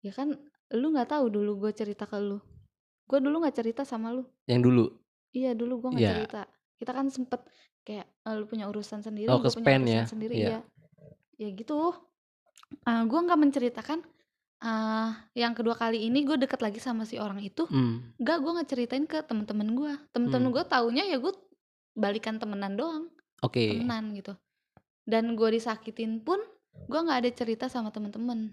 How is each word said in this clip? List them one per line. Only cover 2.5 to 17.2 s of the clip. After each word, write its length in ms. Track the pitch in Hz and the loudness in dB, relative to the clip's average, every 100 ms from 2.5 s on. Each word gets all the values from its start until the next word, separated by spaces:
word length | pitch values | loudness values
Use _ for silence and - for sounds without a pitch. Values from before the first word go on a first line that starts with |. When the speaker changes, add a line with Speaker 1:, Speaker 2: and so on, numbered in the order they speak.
| - _ _ _ _ | -20 _ _ _ _
Speaker 1:
Gue 140 | _ 277 | _ 4
dulu 220 | 269 311 | 4 2
nggak 160 | 320 262 | 2 0
cerita 260 | 226 226 | -2 -2
sama 260 | 277 226 226 | -4 -4 -4
lu. 180 | 247 254 _ | -6 -8 _
Speaker 2:
Yang 160 | - 123 | 2 6
dulu? 220 | 123 123 113 - _ _ _ | 8 6 4 -2 _ _ _
Speaker 1:
Iya, 220 | 254 262 | -2 -2
dulu 260 | 226 240 247 | 0 -2 -2
gue 100 | 254 | -2
nggak 100 | 254 | 2
Speaker 2:
Iya. 100 | 202 190 | 2 2
Speaker 1:
cerita. 220 | 220 214 190 _ _ | -4 -8 -14 _ _
Kita 180 | _ 233 | _ -8
kan 160 | 254 269 | -4 -4
sempet 320 | 262 247 247 - _ _ _ | -4 -6 -8 -8 _ _ _
kayak, 220 | - 208 - | -14 -14 -14
eh, 280 | _ 220 | _ -8
lu 100 | 214 214 | -6 -6
punya 220 | 226 202 | -8 -6
urusan 320 | 208 208 214 | -8 -8 -10
sendiri, 260 | 214 214 220 | -8 -4 2
Speaker 2:
Oh, 100 | 127 | 4
Speaker 1:
gue 100 | 139 | 4
punya 140 | - 226 | 2 4
Speaker 2:
ke-span 60 | 135 | 6
Speaker 1:
urusan 140 | 123 113 | 4 2
Speaker 2:
ya? 60 | 113 | 0
Speaker 1:
sendiri, 280 | 110 - | -4 -4
Speaker 2:
Iya. 140 | 117 107 | 0 0
Speaker 1:
iya. 100 | - - _ _ _ - - _ | -2 -10 _ _ _ -20 -20 _
Ya 140 | _ 214 | _ -10
gitu. 420 | 190 226 302 330 349 _ _ _ _ _ - - - | -10 -4 0 0 -4 _ _ _ _ _ -20 -20 -6
Eh, 220 | - 233 | -2 0
gue 160 | 226 302 | 2 2
nggak 160 | 349 320 | 4 6
menceritakan, 640 | 294 277 240 233 - 320 - _ _ _ _ _ | 6 4 0 -4 -6 -6 -6 _ _ _ _ _
eh, 460 | 233 220 220 220 226 220 - | -4 -2 0 0 -2 -4 -10
yang 180 | 240 233 | -2 -2
kedua 220 | 233 226 | 0 0
kali 240 | 233 226 226 | 0 0 0
ini 220 | 226 254 | 2 2
gue 160 | 285 302 | 2 2
deket 240 | 262 262 | 2 0
lagi 160 | 220 214 | -2 -4
sama 240 | 262 226 | -6 -4
si 140 | 220 | -4
orang 180 | 233 | -6